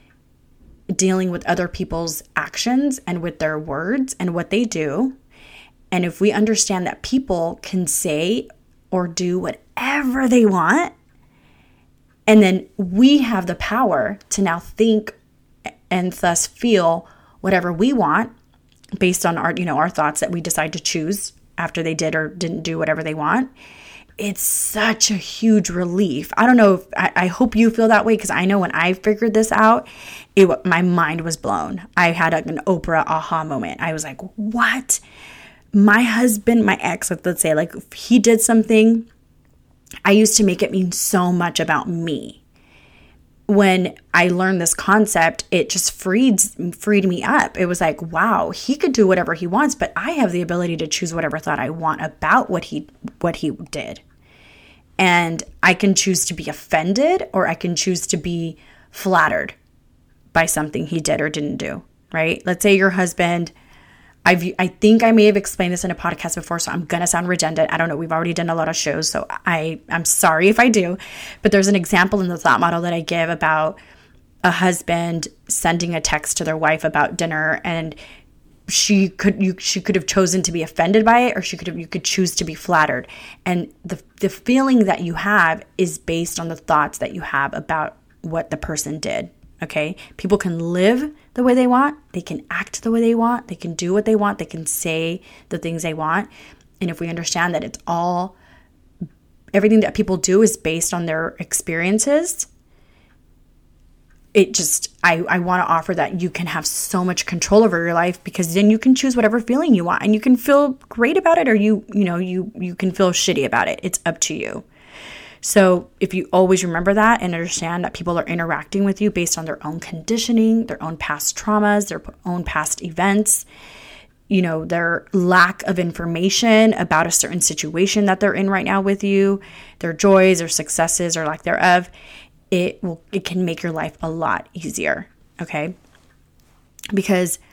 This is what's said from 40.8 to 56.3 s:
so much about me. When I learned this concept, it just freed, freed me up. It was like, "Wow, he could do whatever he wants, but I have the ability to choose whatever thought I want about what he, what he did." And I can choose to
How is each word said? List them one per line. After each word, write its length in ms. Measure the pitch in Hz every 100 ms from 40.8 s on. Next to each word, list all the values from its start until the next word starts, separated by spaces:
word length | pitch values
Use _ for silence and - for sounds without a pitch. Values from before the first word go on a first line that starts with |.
| 180
so 400 | - - 185 180
much 280 | 180 170 165
about 280 | 165 151 -
me. 560 | 170 165 143 - - _ _ _ _ _ _ _ _ _ _ -
When 480 | 202 196 185 180 - _
I 140 | 175 180
learned 340 | 175 185 185
this 120 | 170
concept, 720 | - - 208 208 175 165 160 -
it 180 | 180 -
just 220 | 180 -
freed, 480 | - 190 202 262 185 - - 175
freed 320 | - 208 208 190
me 180 | 180
up. 340 | - 277 - -
It 80 | 180
was 160 | 175
like, 200 | 165 151
"Wow, 500 | 165 165 220 185 -
he 240 | - - 285
could 180 | 349
do 140 | 254 190
whatever 260 | 180 165
he 140 | 165 175
wants, 280 | 202 294 -
but 160 | 175 -
I 160 | 233
have 200 | 330 180
the 100 | 175
ability 360 | 170 175 175 160
to 100 | 156
choose 260 | - 170
whatever 260 | 165 156 156
thought 200 | 160 147
I 100 | 127
want 320 | 165 160 -
about 480 | 156 - 160 233 -
what 160 | 180 -
he, 220 | 151 - _ - -
what 180 | 170 -
he 120 | 151
did." 520 | - 165 147 - - _ _ _ _ - - _ _ _ -
And 460 | 185 175 170 165 - -
I 100 | 180
can 220 | 185 202 185
choose 300 | 190 180
to 60 | -